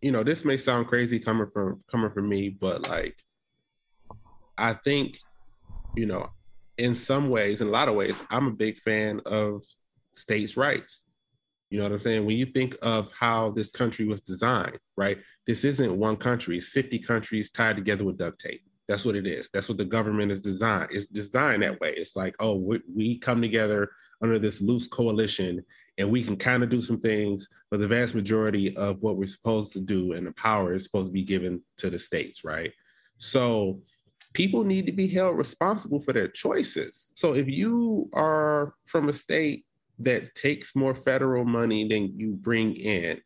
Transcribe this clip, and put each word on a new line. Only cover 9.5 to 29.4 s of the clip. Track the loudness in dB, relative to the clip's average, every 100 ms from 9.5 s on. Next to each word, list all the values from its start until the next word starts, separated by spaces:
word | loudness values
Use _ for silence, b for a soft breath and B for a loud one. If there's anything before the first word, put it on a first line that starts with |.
| -2 -10 _ _ _ _
states' | -20 -4 -2 -2 0
rights. | 0 0 -4 -20 _ _ _ _ _ _ _
You | -4
know |
what | -2
I'm | -2
saying? | 0 0 2
When | 0
you | 0
think | 0 -2 -2
of | 0 0 -2
how | 0 2 2 0
this | -2 -6
country | -2 -2 0
was | -2 -2
designed, | -6 -2 2 2 -2 -8 _ -2
right? | -2 -2 B B -4
This | 0
isn't | 2 2 0 2
one | 0 2
country. | 0 0 -2 -6
It's | -2
fifty | -2 -2 -4
countries | -2 -2 0 -4 -4
tied | 0 0 0
together | 0 0
with | 0 -2
duct | -4 -6
tape. | -12 -14 _ _ _
That's | -2
what | 0
it | 0 -2
is. | -4 -4
That's | -6 -4
what | -4
the |
government | 0 0 0 0 0
is | -2
designed. | -4 0 0 0 -2
It's | -6 -6
designed | -8 -4 0 2 2
that | 0 0
way. | -4 -4
It's | -6 -4
like, | -6 -2
oh, | 0 0
we, | 0 -2 -2
we | -2 -2 -2
come | 0 0
together | 2 2 2 2 0 B B B
under | 2 2
this | 2 0
loose | 2 2 0
coalition, | 0 2 2 0 0 -2 -2 -8 b b -2
and | 2
we | 2
can | 2 0
kinda | 2 2 2
do | 2
some | 0 0
things, | 0 2 0 -2 -6 b b
but | -2
the | 2
vast | 2 2 0
majority | 2 2 2 2 0 0
of | -2 0
what | -2 -2
we're | -4
supposed | -4